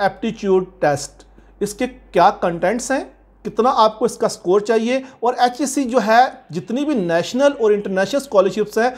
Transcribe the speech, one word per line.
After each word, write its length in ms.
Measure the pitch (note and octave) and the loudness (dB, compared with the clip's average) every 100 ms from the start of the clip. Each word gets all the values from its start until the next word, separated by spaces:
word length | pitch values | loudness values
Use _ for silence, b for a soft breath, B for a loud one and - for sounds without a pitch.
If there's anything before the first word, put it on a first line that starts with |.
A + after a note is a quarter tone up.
aptitude 640 | G3 F#3+ A3+ - G3 F#3 F#3 | -4 -2 -6 -4 0 0 0
test, 580 | - D#3 C#3+ - - _ b b _ | -2 -2 -2 -6 -18 _ b b _
इसके 260 | G3+ - B3+ | -8 -4 -8
क्या 420 | - - F#3 F3+ | -8 -4 2 2
contents 640 | - F#3 E3+ F3+ A#3+ - | 2 -4 -2 -2 -2 -4
हैं, 120 | C4+ F#4+ - _ _ G#3+ | -4 -6 -16 _ _ -6
कितना 240 | - A#3+ | -2 0
आपको 360 | C4 A3 A3 A#3+ | 2 2 2 -4
इसका 220 | - G#3+ | -2 -4
score 340 | - F3 G3+ | -4 0 0
चाहिए 420 | G#3 A3+ A3+ C4 C4 B | 2 0 0 -2 -4 B
और 140 | A#3 B3 | -4 2
एचईसी 420 | B3 B3+ D4 C#4+ | 0 0 -4 -2
जो 160 | B3+ B3 | 0 0
है 440 | G#3 A3+ C4 - - | 4 4 4 0 -10
जितनी 340 | D#3 - A#3+ D4 | -8 -4 -4 -2
भी 100 | C4 | -2
national 580 | F3 E3+ - B3 C#4+ C#4 | 0 0 0 0 0 2
और 120 | G#3+ | 2
international 480 | G#3 G3+ F#3+ F#3+ C#4 | 0 0 -2 0 -2
scholarships 560 | - G3+ F#3+ F#3+ G#3 A3 | 0 2 2 0 -2 0
हैं 160 | A#3+ | -2